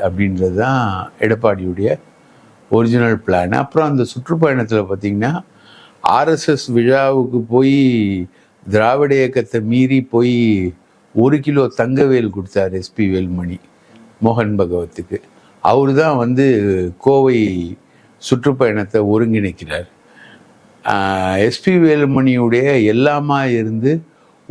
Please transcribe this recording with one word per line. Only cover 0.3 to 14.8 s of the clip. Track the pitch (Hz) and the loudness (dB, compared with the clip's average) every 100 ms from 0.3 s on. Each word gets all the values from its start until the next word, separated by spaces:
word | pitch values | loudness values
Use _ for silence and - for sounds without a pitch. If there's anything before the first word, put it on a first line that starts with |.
| 92 92 92 | 0 -2 0
தான் | 123 135 110 92 - - | -2 0 -2 -6 -10 -4
எடப்பாடியுடைய | 110 113 117 95 92 90 107 151 - _ _ _ _ _ - | -2 0 0 -2 -4 -4 -2 -4 -8 _ _ _ _ _ -2
ஒரிஜினல் | 110 117 120 117 107 - | 0 2 2 2 0 0
பிளான். | 90 90 | 0 2
அப்புறம் | 123 135 160 156 | 0 0 0 0
அந்த | 135 | 0
சுற்றுப்பயணத்துல | 117 127 127 165 160 131 113 110 95 | -2 -6 -6 0 0 0 0 -2 -2
பார்த்தீங்கன்னா, | 98 101 101 120 175 - _ - - - _ | -4 -4 -2 -2 -4 -10 _ -20 -20 -20 _
ஆர் | - 117 151 | 0 2 2
எஸ் | 151 - | 0 0
எஸ் | 143 - | -2 0
விழாவுக்கு | 120 117 135 135 135 123 123 | 0 2 2 2 0 0 -4
போய், | 113 123 135 139 131 117 104 95 90 _ _ _ 95 | 0 2 2 4 2 2 0 -2 -6 _ _ _ -2
திராவிட | 107 110 135 147 139 | 2 2 2 2 2
இயக்கத்தை | 127 127 113 117 | 0 -2 -2 -4
மீறி | 107 123 131 135 | 0 0 2 2
போய் | 127 117 123 120 117 101 90 85 _ _ _ 110 | 0 0 2 2 2 2 -2 -6 _ _ _ 0
ஒரு | 127 147 | 2 2
கிலோ | 143 143 123 | 0 0 0
தங்கவேல் | - 120 135 139 127 110 | 0 -2 2 2 2 0
கொடுத்தார் | 98 92 101 95 | -6 -6 -2 -2
எஸ் | 92 92 | -4 -10
பி | - 98 92 | -2 0 0
வேலுமணி | 90 90 87 92 _ _ _ - - - | -2 -4 -6 -10 _ _ _ -20 -20 -2
மோகன் | 113 117 107 101 | -2 0 -2 -2
பகவத்துக்கு. | 87 87 | -2 -2